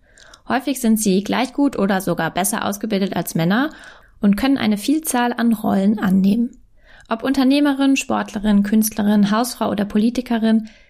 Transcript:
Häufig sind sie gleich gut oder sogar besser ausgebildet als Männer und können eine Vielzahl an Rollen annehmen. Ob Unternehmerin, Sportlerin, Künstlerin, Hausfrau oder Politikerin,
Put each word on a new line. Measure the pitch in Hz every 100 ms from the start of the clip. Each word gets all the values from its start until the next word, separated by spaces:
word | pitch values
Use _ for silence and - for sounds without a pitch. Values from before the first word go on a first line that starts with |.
| _ _ - - -
Häufig | 233 277 262
sind | 226 220
sie | 214 185
gleich | 202 196 254
gut | - 285 -
oder | 196 190
sogar | - 170 165
besser | - 190 -
ausgebildet | - 202 220 196 190 185
als | 165
Männer | - 165 214 294 - - - _ -
und | 202 202
können | 269 277
eine | 214 208
Vielzahl | - 311 311 247 240
an | 240 233
Rollen | 220 214 202 196 214
annehmen. | 190 190 196 233 240 - - _ - - -
Ob | 226
Unternehmerin, | - 269 262 285 294 269 277 269
Sportlerin, | - 214 208 214 208 202
Künstlerin, | 202 220 214 - 208 214 202
Hausfrau | 214 247 - 214
oder | 202
Politikerin, | 208 214 226 240 247 233 220 220 220 - _